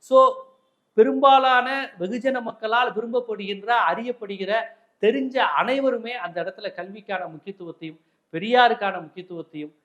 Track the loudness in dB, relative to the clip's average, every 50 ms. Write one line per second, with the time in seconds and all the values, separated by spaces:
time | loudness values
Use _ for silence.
0 | _ 4 6 8 8 6 4 -2 -14 -20 _ _ _ _ _ _ _ _ _ 4
1 | 4 6 6 4 6 8 8 8 6 6 4 4 2 2 -2 -4 -6 -8 -8 -8
2 | -8 -6 -6 -2 -2 -2 -2 -2 -4 -8 -12 -8 -4 0 2 2 2 0 -2 -6
3 | -8 -2 -2 -4 -2 -4 -8 -8 -6 -8 -8 -8 -2 0 2 2 4 2 0 -2
4 | -4 -8 -8 -8 -8 -12 -8 -8 -4 -2 -2 -2 -2 -4 -14 _ _ _ _ _
5 | -2 -2 -2 -2 -4 -4 -2 -2 -2 0 2 0 0 0 0 0 0 -2 -2 -2
6 | -6 -8 -10 -8 -10 -8 -8 -6 -8 -8 -8 -10 -12 -12 -10 -10 -14 -14 -14 -18
7 | -12 -8 -8 -8 -8 -10 -14 -16 _ -16 -14 _ -14 -16 -14 _ -14 -14 -14 _
8 | _ _ _ _ _ _ -10 -8 -4 2 4 6 6 4 4 0 -2 -4 -4 -6
9 | -10 -12 _ -18 -16 _ -12 -14 -14 _ _ -14 -14 -14 _ _ _